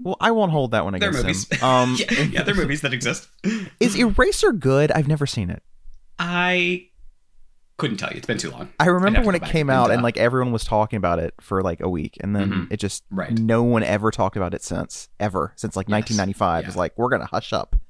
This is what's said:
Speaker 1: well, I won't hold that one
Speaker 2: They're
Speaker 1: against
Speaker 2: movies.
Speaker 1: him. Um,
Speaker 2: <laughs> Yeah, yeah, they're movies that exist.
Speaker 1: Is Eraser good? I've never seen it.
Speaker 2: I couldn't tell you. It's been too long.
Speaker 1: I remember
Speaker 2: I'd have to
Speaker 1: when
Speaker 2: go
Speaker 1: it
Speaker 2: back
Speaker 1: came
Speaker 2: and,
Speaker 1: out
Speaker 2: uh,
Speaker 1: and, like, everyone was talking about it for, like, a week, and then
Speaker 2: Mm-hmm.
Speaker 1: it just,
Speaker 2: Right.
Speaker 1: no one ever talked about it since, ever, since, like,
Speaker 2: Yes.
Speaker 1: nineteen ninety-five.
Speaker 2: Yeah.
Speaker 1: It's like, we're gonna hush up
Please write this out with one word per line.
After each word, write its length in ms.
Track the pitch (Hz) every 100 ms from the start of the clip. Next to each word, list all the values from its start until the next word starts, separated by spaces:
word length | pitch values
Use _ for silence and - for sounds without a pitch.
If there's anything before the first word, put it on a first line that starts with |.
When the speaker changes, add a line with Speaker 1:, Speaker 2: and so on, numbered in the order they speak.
Speaker 1:
well, 160 | 185 -
I 120 | 220
won't 200 | 226 190
hold 200 | 156 127
that 120 | 110 87
one 120 | 92
Speaker 2:
They're 100 | 101
Speaker 1:
against 420 | - - 98 -
Speaker 2:
movies. 100 | -
Speaker 1:
him. 20 |
Um, 340 | 131 127 127 127
Speaker 2:
<laughs> 20 |
Yeah, 220 | - 120
yeah, 200 | 147 131
they're 120 | 131 202
movies 260 | - 147
that 120 | 139
exist. 340 | 123 120 - - - 196 226 180 -
Speaker 1:
Is 160 | 240 196
Eraser 540 | 233 202 311 - 415
good? 380 | 208 135 135 151
I've 160 | 160 139
never 180 | 151 143
seen 220 | 123 87
it. 120 | 85 - - - - - -
Speaker 2:
I 680 | 170 175 180 180 175 180 - - - - _ - - _ _ -
couldn't 200 | 147 98
tell 120 | -
you. 60 | -
It's 80 | -
been 100 | 110
too 120 | 80
long. 180 | - 185 -
Speaker 1:
I 80 | 175
remember 200 | 180 196
Speaker 2:
I'd 60 | 220
have 80 |
to 40 | 220
Speaker 1:
when 60 |
Speaker 2:
go 40 | 175
Speaker 1:
it 40 |
Speaker 2:
back 100 | -
Speaker 1:
came 180 | 165 139
Speaker 2:
and, 80 | 131
Speaker 1:
out 120 | 113
Speaker 2:
uh, 40 |
Speaker 1:
and, 100 | 120
like, 140 | 120 -
everyone 340 | 120 127 127
was 120 | 113
talking 340 | - 107 107 110
about 220 | 90 85
it 140 | 82 -
for, 200 | - 95
like, 200 | 92 85
a 80 | 92
week, 280 | 85 - -
and 140 | 98 101
then 140 | 98
Speaker 2:
Mm-hmm. 240 | 92 82
Speaker 1:
it 40 | 107
just, 260 | 98 - -
Speaker 2:
Right. 200 | 95 87 113
Speaker 1:
no 240 | 113 117
one 200 | 120 117
ever 260 | 69 101 110
talked 260 | - 98 104
about 160 | 90
it 100 | 92
since, 460 | - 90 - - - -
ever, 340 | 104 90 71 -
since, 200 | 107 98
like, 120 | 101
Speaker 2:
Yes. 40 |
Speaker 1:
nineteen 260 | 107 113 107
ninety-five. 460 | 95 98 95 82
Speaker 2:
Yeah. 40 | 90
Speaker 1:
It's 80 | 87
like, 200 | 85 -
we're 120 | 123
gonna 160 | 120 -
hush 280 | - -
up 220 | - - -